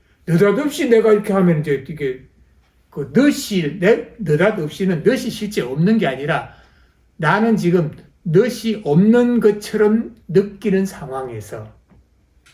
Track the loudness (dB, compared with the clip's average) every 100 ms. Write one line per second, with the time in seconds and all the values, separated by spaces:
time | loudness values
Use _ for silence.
0 | _ _ -2 2 2 2 -2 -2 2 4
1 | 4 2 2 0 2 2 -2 -4 -6 -8
2 | -8 -8 -14 _ _ _ _ _ _ -12
3 | -2 2 2 0 -4 -4 -4 -2 0 0
4 | -2 -8 -2 0 0 -2 -6 -4 -4 0
5 | 0 0 -2 -8 -8 -6 -4 0 0 2
6 | 0 -4 -4 -4 -6 -18 _ _ _ _
7 | _ -4 0 2 2 2 2 0 0 -8
8 | -20 _ 0 2 2 0 -6 -4 0 4
9 | 6 4 4 4 2 2 -2 0 2 2
10 | -2 -12 -2 0 0 -4 -2 0 -2 -6
11 | -12 -10 -10 -12 -14 -14 -16 -20 _ _
12 | _ _ _ _ _